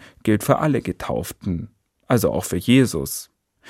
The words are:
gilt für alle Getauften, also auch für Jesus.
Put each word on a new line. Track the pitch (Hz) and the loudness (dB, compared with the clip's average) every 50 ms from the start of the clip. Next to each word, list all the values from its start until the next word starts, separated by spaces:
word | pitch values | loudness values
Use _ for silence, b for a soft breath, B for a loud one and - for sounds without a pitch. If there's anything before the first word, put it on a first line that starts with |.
| B B B B B | B B B B B
gilt | 107 107 104 - | 2 2 2 2
für | - 139 - | 0 0 0
alle | 156 156 135 117 - | 2 0 0 0 -2
Getauften, | 92 87 - - - - 58 85 - - _ - 101 87 82 - - _ _ _ _ _ _ _ - | -4 -6 -6 -6 -6 -4 -4 -6 -8 -10 _ -4 -4 -4 -4 -6 -10 _ _ _ _ _ _ _ 0
also | 127 113 107 71 | 0 2 2 2
auch | 57 90 92 | 0 -2 -4
für | - 92 90 | -4 -4 -2
Jesus. | - - 123 135 127 - - 76 67 69 - - - - _ _ _ _ _ _ B B | 2 4 6 6 6 4 0 -4 -6 -6 -8 -10 -12 -16 _ _ _ _ _ _ B B